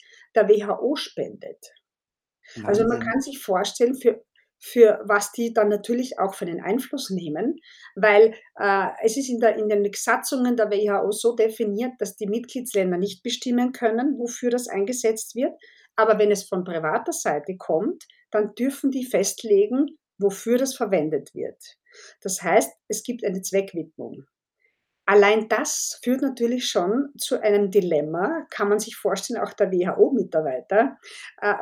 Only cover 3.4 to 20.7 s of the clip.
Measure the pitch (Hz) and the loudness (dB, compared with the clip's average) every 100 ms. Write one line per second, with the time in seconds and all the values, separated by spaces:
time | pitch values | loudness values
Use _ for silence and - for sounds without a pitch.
3.4 | - 185 202 - 240 269 233 220 - _ | -2 0 -2 0 0 2 0 0 -4 _
4.4 | _ _ - 240 220 - 202 208 202 - | _ _ 0 8 8 8 2 0 0 -4
5.4 | 233 226 208 208 - 240 254 - 196 - | 0 2 4 2 0 -2 -2 -2 -4 -4
6.4 | 170 165 180 240 - 277 - 185 170 156 | -8 -6 -2 -2 -4 -8 -6 -6 -4 -4
7.4 | 240 - - - - - 214 208 220 - | -4 -4 -10 -20 -18 0 6 8 6 4
8.4 | - - 202 196 185 - 226 277 262 233 | -16 -4 0 0 -2 -2 -2 -2 -4 0
9.4 | 226 220 214 208 202 - - 233 - 269 | 2 2 0 0 0 -2 -2 -2 -2 -2
10.4 | 247 233 208 202 208 202 190 220 233 233 | 0 0 0 0 0 0 -2 -2 0 2
11.4 | 220 220 214 202 254 247 202 - 202 226 | 0 0 -4 -2 -4 -6 -10 -8 -6 -6
12.4 | 240 254 - 202 185 180 190 - 240 - | -6 -10 -4 -2 0 0 -4 -6 -8 -6
13.4 | 254 240 247 - 226 226 285 226 240 - | -2 0 0 0 -2 0 -2 -2 -6 -4
14.4 | 240 247 247 196 202 247 220 220 - 226 | -4 -2 -4 -4 -4 -2 -2 -2 -6 -4
15.4 | 302 - - _ _ - 220 208 208 196 | -4 -4 -20 _ _ 0 2 4 4 2
16.4 | - 185 180 170 156 196 - 311 196 147 | -2 -6 -4 -4 -2 -2 -4 -4 -2 -4
17.4 | 170 185 - 160 233 392 - _ _ 214 | -6 -8 -2 -2 -2 -6 -12 _ _ -2
18.4 | 208 - 262 - 269 254 254 180 196 - | -2 -2 -4 -2 -4 -4 -2 0 0 -4
19.4 | 220 196 214 262 302 - _ - 196 190 | 2 4 4 0 -2 -6 _ -2 -2 -2
20.4 | 226 247 262 | 0 0 0